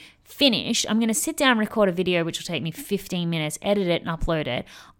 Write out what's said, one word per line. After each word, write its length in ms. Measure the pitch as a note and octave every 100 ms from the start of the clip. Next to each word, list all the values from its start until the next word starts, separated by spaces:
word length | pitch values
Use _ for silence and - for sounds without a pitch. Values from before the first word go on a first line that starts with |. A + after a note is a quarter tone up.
| - _
finished. 600 | - - C#4+ F3+ - A#3 -
I'm 100 | A3
gonna 140 | A3+
sit 240 | G#3+ D#4 D#4
down, 200 | C4+ A3+
record 300 | G#3 A3+ G3
a 60 |
video, 320 | F3 F3+ F3
which 120 | E3 -
will 80 |
take 160 | - D#3+
me 80 | E3
fifteen 600 | - - G3 - F3+ E3+
minutes, 280 | E3 D3+ -
edit 260 | - G3+ F3+
it 140 | E3+
and 40 | F3
upload 360 | E3 - D#3+
it. 200 | C3+ B2 - - -